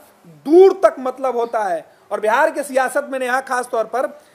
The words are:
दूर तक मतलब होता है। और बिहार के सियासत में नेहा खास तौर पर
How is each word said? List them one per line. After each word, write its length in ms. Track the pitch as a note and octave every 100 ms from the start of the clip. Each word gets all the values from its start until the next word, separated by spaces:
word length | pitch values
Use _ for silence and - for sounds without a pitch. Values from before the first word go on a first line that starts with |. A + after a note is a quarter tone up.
| - _ F3 D3+ C4+
दूर 260 | E4 F#4+ F#4
तक 140 | D#4+ -
मतलब 380 | B3+ C4 C4+ A#3+
होता 280 | A#3 A#3
है। 200 | G3+ E3+ - _ -
और 100 | G#3
बिहार 300 | G#3 A#3+ D#4
के 120 | D#4
सियासत 440 | C#4 C4 B3+ C#4+ B3
में 80 | C4
नेहा 220 | B3 C4
खास 280 | C4 B3+ B3
तौर 160 | A#3
पर 220 | A3 A#3 C#4 - _